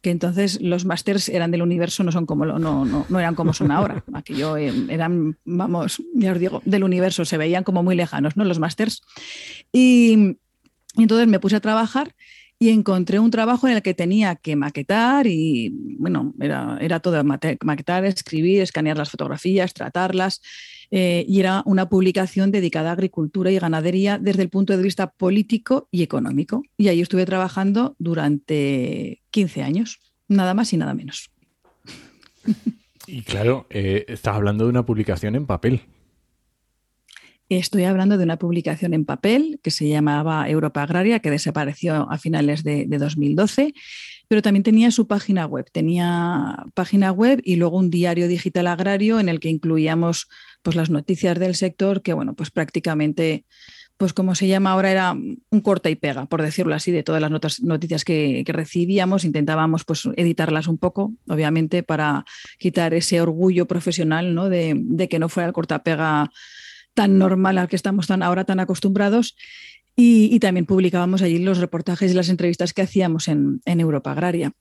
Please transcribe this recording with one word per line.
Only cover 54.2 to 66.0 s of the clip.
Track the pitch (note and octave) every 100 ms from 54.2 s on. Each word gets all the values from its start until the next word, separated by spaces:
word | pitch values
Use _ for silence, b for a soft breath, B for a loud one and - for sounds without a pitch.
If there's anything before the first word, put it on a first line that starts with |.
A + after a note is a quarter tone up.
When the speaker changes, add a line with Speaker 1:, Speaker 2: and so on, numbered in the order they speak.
| F#3
Speaker 1:
se | F3 F#3+
llama | F#3+ G3
ahora, | F#3 F#3+
era | F#3+ F#3
un | F3 F#2+ - _ G#3+
corta | G3+ G3 E3
y | D#3
pega, | D3 C3+
por | C#3 E3
decirlo | D#3 D#3 F3
así, | D3+ F3+
de | E3+
todas | D3 D#3+
las | D#3
notas-, | D#3 D#3 -
noticias | E3 D#3+ E3 D#3+ -
que, | D#3+ D3 B2+ E3
que |
recibíamos. | D#3+ D#3 F3 F3 G3 F#3 F#3+ F3
Intentábamos, | D3+ D3 D#3 D#3+ D#3+
pues, | - D#3+ - -
editarlas | E3+ E3 D#3+ D#3 D#3+
un | D#3+
poco, | F3+ G3 G3+ A3+ -
obviamente, | D#3 D3+ D#3+ D#3 F3+
para | - D#3 D3+ C#3+ - B B B
quitar | F#3 F3+ E3
ese | E3 E3 F3
orgullo | E3+ D#3+ F#3 F3 E3+
profesional, | F3+ F3 E3+ D#3+ D#3 F3+
¿no? | E3 G3
de, | F3+ D#3+
de | D3 - E3 F#3
que | E3
no | E3
fuera | - E3+
el |
corta | E3+ D#3+ D3+
pega | - D#3